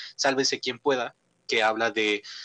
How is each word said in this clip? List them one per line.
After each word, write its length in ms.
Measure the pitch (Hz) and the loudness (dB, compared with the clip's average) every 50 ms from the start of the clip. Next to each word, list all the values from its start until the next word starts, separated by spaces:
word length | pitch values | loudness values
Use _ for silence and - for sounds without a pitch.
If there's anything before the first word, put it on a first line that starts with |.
| - - - | -14 -14 -8
Sálvese 460 | - - 139 135 131 135 - - 127 | -2 0 0 2 2 0 0 -2 -2
quien 180 | - 131 120 120 | -4 -6 -8 -2
pueda, 380 | - 147 135 127 - - - _ _ _ _ _ _ - | 0 0 2 2 0 -4 -8 _ _ _ _ _ _ -2
que 140 | 135 117 107 | 0 2 4
habla 280 | 110 110 110 113 113 | 2 2 2 0 0
de 320 | 101 113 107 104 104 101 - - - - - | 0 0 0 2 0 0 -4 -8 -14 -16 -16